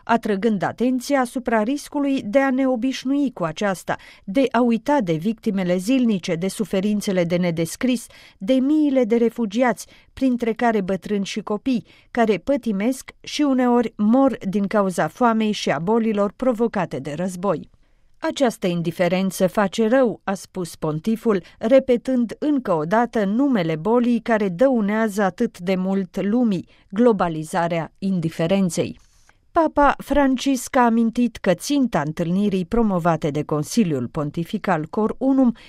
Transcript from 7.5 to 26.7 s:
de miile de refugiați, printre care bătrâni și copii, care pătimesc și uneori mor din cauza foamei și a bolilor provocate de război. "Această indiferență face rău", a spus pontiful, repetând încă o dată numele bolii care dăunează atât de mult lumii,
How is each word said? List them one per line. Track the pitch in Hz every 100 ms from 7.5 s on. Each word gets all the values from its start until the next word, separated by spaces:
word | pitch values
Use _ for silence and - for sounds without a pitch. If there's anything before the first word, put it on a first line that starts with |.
| 165 165 - 247 240 - - - _
de | 196
miile | 262 269 311 294 262
de | 220 233
refugiați, | 233 233 214 220 254 196 - - _
printre | - 269 240 226
care | 220 240 220
bătrâni | 185 190 - 208 190
și | 220
copii, | - 208 269 240 - _ _
care | 240 220 180
pătimesc | - 285 233 190 226 262 - -
și | - -
uneori | 285 254 247 240 226 -
mor | 208 262 269 - 190
din | 208 196
cauza | 214 190 180 151
foamei | - 240 226 214
și | 202 196
a | 143
bolilor | 170 233 220 208 208 -
provocate | 254 214 233 202 165 135
de | 143 147
război. | 185 180 196 165 - _ _ _ _ _
"Această | 320 302 247 - 185
indiferență | 175 165 - 175 185 190 - 185
face | 220 196 - 220
rău", | 262 240 147
a | -
spus | 196 - 190 170 -
pontiful, | 156 156 220 226 240 190 - -
repetând | 226 269 269 240 - 254 226 -
încă | 302 277 208
o | 165
dată | 160 220 233 226 196
numele | 226 285 214 160 160
bolii | 196 247 240 233
care | 240 220 202
dăunează | 170 269 233 202 214 220 196
atât | 190 180 226 -
de | 180 185
mult | 185 196 185 190
lumii, | 196 240 233 175 -